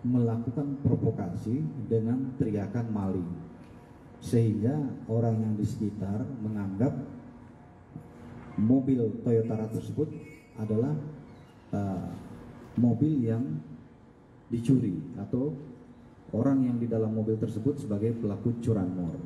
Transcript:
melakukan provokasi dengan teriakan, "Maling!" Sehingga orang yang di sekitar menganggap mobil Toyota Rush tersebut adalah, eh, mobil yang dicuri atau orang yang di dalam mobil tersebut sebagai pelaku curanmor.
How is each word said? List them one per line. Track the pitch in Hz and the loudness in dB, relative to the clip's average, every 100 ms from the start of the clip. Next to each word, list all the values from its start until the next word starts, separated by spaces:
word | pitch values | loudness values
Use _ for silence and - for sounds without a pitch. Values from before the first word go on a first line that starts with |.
melakukan | 123 123 117 117 117 117 143 139 | 4 4 4 2 -2 -2 -2 0
provokasi | - - - - 92 - 107 127 156 135 104 | 2 4 2 0 -4 -4 -2 -2 -2 -4 0
dengan | 110 110 131 131 - | 2 2 0 -2 -2
teriakan, | 113 101 98 120 113 | 0 0 -2 -4 -2
"Maling!" | 104 95 95 85 82 - - - - - - - - | -2 0 -2 -4 -8 -12 -16 -18 -20 -20 -20 -20 -14
Sehingga | - 117 113 101 110 151 135 - - | 2 4 4 4 2 2 0 -4 -2
orang | 113 117 110 | 2 2 2
yang | 110 104 | 2 2
di | |
sekitar | 107 - 104 104 95 104 - 110 | 0 0 -2 -2 -2 -2 -4 -4
menganggap | 107 107 98 98 135 147 - - - - - - - - - - - - - - - - | -4 -4 -4 0 0 0 -8 -12 -18 -20 -20 -20 -20 -20 -18 -18 -18 -18 -16 -16 -10 0
mobil | 107 131 131 127 110 - | 4 4 4 2 2 0
Toyota | 123 113 113 107 | 2 4 4 -2
Rush | 110 - | -2 -6
tersebut | - - 151 - - - - 113 | -6 -2 -2 -4 -14 -18 -18 -8
adalah, | 107 110 131 156 - - - - - - - | 0 2 2 0 -4 -12 -18 -20 -20 -20 -6
eh, | 101 98 92 - - - - - - - - | -2 -2 -2 -6 -10 -14 -16 -16 -16 -6 4
mobil | 120 113 151 151 | 4 6 4 4
yang | 113 117 139 156 - - - - - - - - - | 2 0 -2 -4 -8 -18 -20 -20 -20 -20 -20 -20 -6
dicuri | 117 127 131 110 87 - 95 | -2 4 4 4 -2 -6 -8
atau | 101 123 143 147 - - - - - - - 107 | -4 0 0 -4 -12 -18 -20 -20 -20 -20 -4 2
orang | 135 135 123 | 4 4 4
yang | 120 | 2
di | 117 | 0
dalam | 110 107 110 | 2 2 0
mobil | 107 110 | 0 0
tersebut | 110 - 120 143 | 0 0 0 0
sebagai | 104 101 113 113 | -2 0 0 0
pelaku | 107 95 120 113 | -2 0 0 0
curanmor. | 131 107 90 90 85 76 | 0 2 0 -2 -4 -4